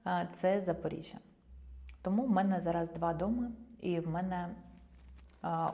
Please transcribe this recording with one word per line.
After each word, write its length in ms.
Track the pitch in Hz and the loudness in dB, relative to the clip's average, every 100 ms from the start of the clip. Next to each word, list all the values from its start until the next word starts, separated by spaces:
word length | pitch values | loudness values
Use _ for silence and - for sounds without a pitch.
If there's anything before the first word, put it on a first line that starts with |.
а, 220 | 180 180 170 | -2 0 0
це 340 | - 185 202 | 2 4 4
Запоріжжя. 580 | 185 170 156 160 - - - - - - - - - - | 2 0 -2 -4 -8 -14 -18 -20 -20 -20 -18 -16 -18 -6
Тому 220 | 185 202 | 0 2
в 60 | 262 | 4
мене 300 | 190 196 185 | 6 6 4
зараз 300 | 170 170 170 | 2 2 0
два 220 | 165 170 | 0 0
доми, 380 | 160 190 240 240 - - - | 2 0 0 -2 -6 -14 -6
і 180 | 180 170 | -2 0
в 80 | 165 | 0
мене, 420 | 165 185 180 175 - - - - - - - - - | -2 -2 -2 -4 -8 -16 -20 -20 -20 -20 -20 -20 -8
а, 280 | 165 165 165 | -4 0 0